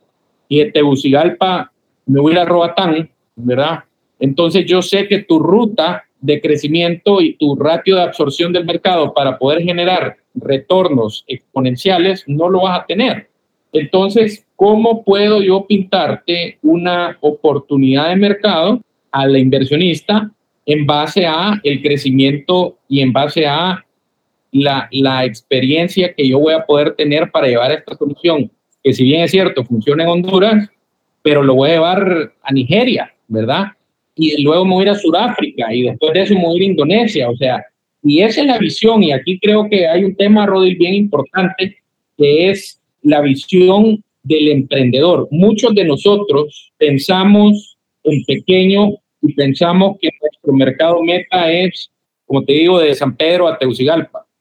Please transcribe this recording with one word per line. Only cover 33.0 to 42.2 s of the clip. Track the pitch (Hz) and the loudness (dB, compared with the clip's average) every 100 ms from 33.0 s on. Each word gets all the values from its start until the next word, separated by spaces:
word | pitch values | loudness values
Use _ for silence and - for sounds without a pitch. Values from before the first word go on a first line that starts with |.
| - _ _ | -6 _ _
¿verdad? | 110 113 160 202 - _ _ _ | -4 -2 -4 -6 -10 _ _ _
Y | - 160 147 | -4 -2 0
luego | 143 170 | 0 2
me | 185 | 2
voy | 185 | 0
a | 202 | 0
ir | |
a | 202 | 0
Sudáfrica, | 165 170 233 - 147 - 117 | 0 0 -2 -4 -8 -6 -4
y | 120 | -2
después | 123 127 156 | -4 -2 -2
de | 170 | 0
eso | 196 | 0
me | 190 | 0
voy | 170 | 0
a | 170 | 0
ir | |
a | 196 | 0
Indonesia, | 160 143 214 226 156 120 | 0 0 0 0 -2 -4
o | 120 | -2
sea, | 131 120 - _ _ _ | -4 -4 -8 _ _ _
y | 147 151 | 0 2
esa | 220 294 | 2 2
es | 285 | 0
la | 233 | 0
visión, | 160 - 220 226 | -2 0 2 4
y | 165 | 2
aquí | 131 175 185 | 0 -4 -2
creo | 208 214 208 | 0 0 0
que | 202 165 | 0 0
hay | 170 | 0
un | 196 190 | -2 0
tema, | 202 214 202 | 2 4 4
Rodil, | 190 185 170 | 2 0 2
bien | 175 | 0
importante, | 202 208 - - 185 185 - 190 - _ _ _ | 0 -2 -2 -4 -4 -4 -4 -8 -8 _ _ _
que | - | 0